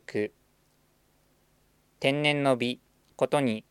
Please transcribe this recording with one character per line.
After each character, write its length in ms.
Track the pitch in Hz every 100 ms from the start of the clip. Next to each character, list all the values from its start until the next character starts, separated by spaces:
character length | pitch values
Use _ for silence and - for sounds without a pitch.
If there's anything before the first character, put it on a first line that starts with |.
句。 260 | - 107 104 - _ _ _ _ _ _ _ _ _ _ _ _ _ _ _ _
天 220 | 143 147
然 200 | 147 143
の 160 | 139 123
美、 220 | 123 123 _ _ _ -
こ 120 | 147
と 120 | 147
に、 240 | 131 110 -